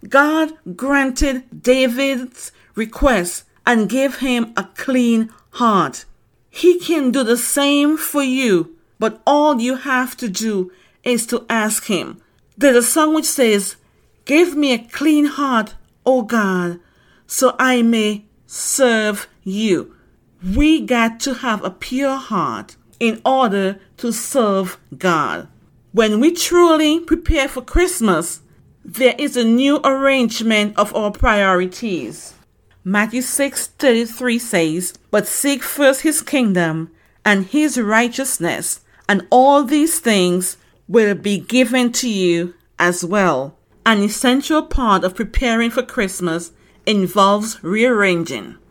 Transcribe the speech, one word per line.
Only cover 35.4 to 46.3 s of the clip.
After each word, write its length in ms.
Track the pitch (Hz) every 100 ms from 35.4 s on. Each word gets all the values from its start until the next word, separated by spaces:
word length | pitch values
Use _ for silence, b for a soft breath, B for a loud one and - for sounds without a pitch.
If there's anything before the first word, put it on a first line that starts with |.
| 285 277
first 400 | - - 285 269
his 200 | 330 302
kingdom 680 | - - 240 185 170 160 165 b b b -
and 200 | 202 185
his 320 | 285 302 247
righteousness, 1000 | 208 220 240 233 269 - 170 107 165 - b b b
and 180 | 202 -
all 340 | 247 262 285
these 360 | 254 302 311 -
things 560 | - 208 180 180 185 - b b _
will 280 | 208 214 185
be 220 | 202 202
given 540 | - 247 247 254 240
to 140 | 240 254
you 460 | 202 185 170 175 - _ -
as 240 | 175 175
well." 540 | 175 208 190 139 135 - _ _ -
An 160 | 220
essential 600 | 202 208 247 254 277 311
part 420 | 320 302 240 190
of 120 | 185 185
preparing 540 | 220 - 254 226 233
for 120 | 233
Christmas 680 | 247 - 196 185 180